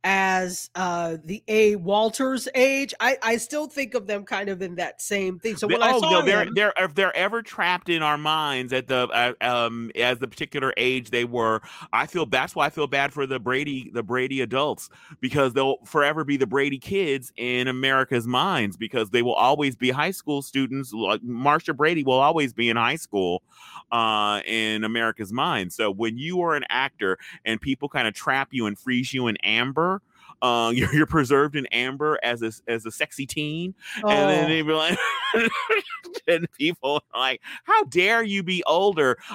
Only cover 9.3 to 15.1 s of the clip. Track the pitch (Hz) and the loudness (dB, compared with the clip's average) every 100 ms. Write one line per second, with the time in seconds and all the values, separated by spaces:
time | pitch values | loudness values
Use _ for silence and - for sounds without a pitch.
9.3 | 120 120 123 117 117 117 - 120 123 127 | 0 -2 0 0 -4 -8 0 0 0 -6
10.3 | - 156 143 131 - 123 131 113 120 120 | -8 -8 -4 -2 0 0 0 -2 -2 -2
11.3 | 120 113 110 - - - 113 147 175 139 | 0 2 0 -4 -18 -2 -2 0 -2 0
12.3 | 127 151 160 143 160 147 139 139 143 135 | 0 -2 -2 -2 0 -2 0 -2 -2 -4
13.3 | 131 113 131 147 131 120 117 110 123 131 | -4 -2 -2 -2 -8 -6 -8 -4 -2 -2
14.3 | 135 117 127 147 110 - - - | -2 -2 0 -2 -4 -10 -20 -20